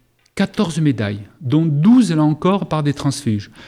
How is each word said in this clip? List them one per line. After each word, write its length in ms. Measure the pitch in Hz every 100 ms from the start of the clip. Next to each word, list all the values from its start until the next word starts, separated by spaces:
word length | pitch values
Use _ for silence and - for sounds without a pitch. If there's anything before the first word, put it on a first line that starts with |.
| _ _ _ -
quatorze 440 | 196 - 196 160
médailles, 420 | 151 113 104 104 104 -
dont 260 | 127 147 165
douze, 460 | 143 180 254 196
là 120 | 160
encore, 460 | 151 151 180 196 180
par 140 | 156
des 100 | 147
transfuges. 560 | 143 139 131 117 104 - -